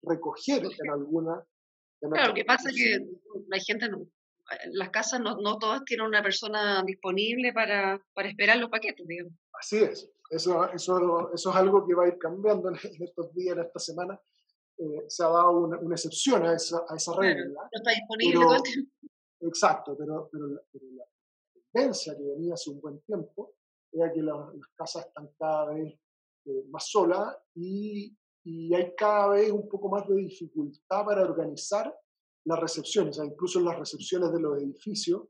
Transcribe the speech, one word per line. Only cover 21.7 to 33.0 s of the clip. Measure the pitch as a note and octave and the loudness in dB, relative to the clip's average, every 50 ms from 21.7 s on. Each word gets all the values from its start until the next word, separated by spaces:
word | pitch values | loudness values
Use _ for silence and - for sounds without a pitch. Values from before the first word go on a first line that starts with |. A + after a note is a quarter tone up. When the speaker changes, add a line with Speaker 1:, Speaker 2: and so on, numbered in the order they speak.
Speaker 1:
tendencia | _ A#3 C#4 C4 G#3+ - - D#3+ D3 | _ 2 2 2 0 -2 -6 -8 -8
que | C#3+ C#3+ | -6 -6
venía | C#3+ C#3 D3 E3 F3 E3+ | -6 -6 -4 -4 -4 -4
hace | D#3+ - D#3 | -6 -8 -12
un | C#3+ C#3+ | -12 -10
buen | C#3+ D3+ C#3+ D3+ | -12 -12 -14 -14
tiempo | _ - G#3+ F#3 D#3 - _ - G#3+ - - _ _ _ _ _ _ _ | _ -8 -6 -6 -6 -10 _ -14 -14 -14 -16 _ _ _ _ _ _ _
era | - D#3+ E3+ D#3+ E3 | -2 0 0 0 0
que | E3 | -2
la, | D#3 D3+ D3 D3 D3 D3 - | -2 -2 -4 -6 -8 -14 -16
las | D3 - _ _ | -20 -20 _ _
casas | _ D#3+ - - E3 - - | _ -12 -10 -8 -10 -12 -12
están | _ D3+ D3+ D3 _ _ | _ -18 -18 -18 _ _
cada | D#3+ D#3 D#3 D3+ D3+ D3+ D3+ | -2 0 0 0 0 -2 -2
vez, | D#3 D#3 D3+ - _ _ _ _ _ _ _ _ _ _ | -6 -6 -8 -10 _ _ _ _ _ _ _ _ _ _
eh, | C#3+ C#3 C3 C3+ C#3 | -6 -6 -6 -6 -8
más | C3+ - - - | -12 -10 -10 0
solas | - G#3+ F3+ E3+ F3+ F#3+ G#3 A#3+ - - _ _ _ | 2 4 4 4 2 2 0 -4 -6 -12 _ _ _
y | E3 F3 F#3 F#3+ G3+ G#3 G#3+ G#3 G#3 G3+ G#3 - _ _ _ _ _ _ E3+ | -10 -8 -6 -6 -6 -6 -6 -8 -8 -10 -10 -16 _ _ _ _ _ _ -12
y | E3 E3 E3 E3 F3 | -10 -10 0 2 2
hay | F3+ F3 F3 - | 2 2 0 -2
cada | - G#3 G#3 G#3+ G#3 G3+ G3+ G3+ | 0 2 4 4 4 4 4 6
vez | G3+ G#3+ G#3+ | 6 4 4
un | G#3 G3+ G3+ - | 2 -2 -4 -4
poco | - G3 - F#3+ | -8 -6 -4 -2
más | F#3+ G#3 G3 G3+ | -2 -2 0 2
de | G3 | 0
dificultad | G3 F#3+ E3 - - F3 D#3 _ D#3 D3 C#3+ - _ _ _ F#3 G3+ G#3 | 0 0 -2 -8 -12 -14 -8 _ -6 -6 -6 -8 _ _ _ -2 0 2
para | G#3 G#3 G3 F#3 | 2 4 4 4
organizar | E3+ D3+ D#3+ D#3 D3+ D3 C#3+ - - G3+ G#3 A3+ - - - _ _ _ _ _ _ _ _ _ | 2 2 -2 -2 -4 -6 -8 -6 -2 -2 -2 -2 -4 -8 -12 _ _ _ _ _ _ _ _ _
las | D#3+ E3 E3 E3 | -2 0 0 0
recepciones, | D#3+ - D#3+ D3 - - A3 | -2 -4 -6 -6 0 0 2